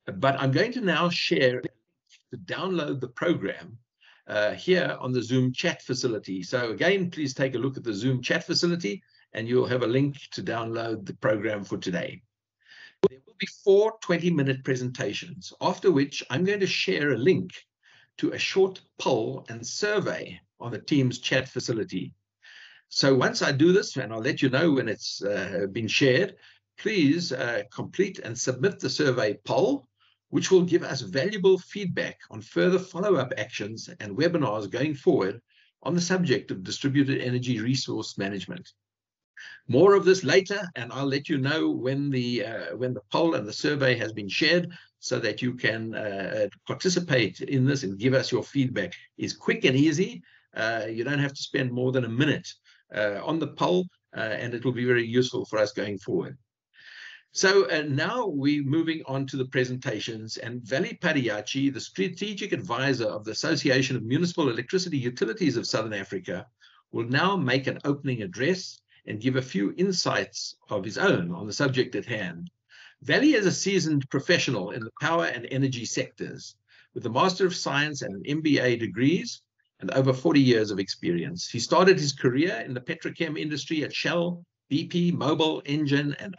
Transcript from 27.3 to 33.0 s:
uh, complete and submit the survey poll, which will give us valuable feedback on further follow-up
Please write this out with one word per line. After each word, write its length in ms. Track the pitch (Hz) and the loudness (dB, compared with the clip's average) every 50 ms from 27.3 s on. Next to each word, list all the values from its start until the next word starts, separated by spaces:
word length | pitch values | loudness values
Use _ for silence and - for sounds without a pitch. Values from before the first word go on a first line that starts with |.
| - | -4
uh, 300 | - - 120 120 104 104 - - | -4 -4 -2 -2 -4 -6 -8 -8
complete 460 | - - - - - 190 208 196 - | -10 -10 -8 -2 -2 -2 -2 -2 -8
and 180 | - 110 117 - | -10 -10 -8 -4
submit 420 | - - 123 117 135 202 196 - | -2 -4 -2 2 0 0 0 0
the 100 | - - | -4 -4
survey 440 | - - 151 139 123 120 110 107 98 - _ | 0 2 2 2 2 2 0 0 -2 -4 _
poll, 420 | - 123 123 170 226 285 277 - _ _ _ _ _ _ _ _ _ | 0 2 2 4 2 2 -2 -4 _ _ _ _ _ _ _ _ _
which 220 | - - 170 - | -2 -2 2 6
will 120 | 190 185 175 | 6 6 6
give 200 | 175 - 175 - | 6 2 2 2
us 180 | - 151 131 | 0 -6 -6
valuable 560 | 127 95 90 135 135 196 214 208 180 190 190 185 | -8 -4 -2 0 0 0 -2 2 6 6 6 4
feedback 600 | - - - 202 208 180 - - 170 160 - - - - | 2 -6 -10 -6 -6 -4 -4 -4 -4 -6 -8 -12 -18 -16
on 120 | - 110 | -14 -14
further 380 | 107 - - 175 170 180 180 180 | -14 -6 0 2 2 4 4 2
follow-up 540 | 185 - - 165 | 0 -2 -8 -4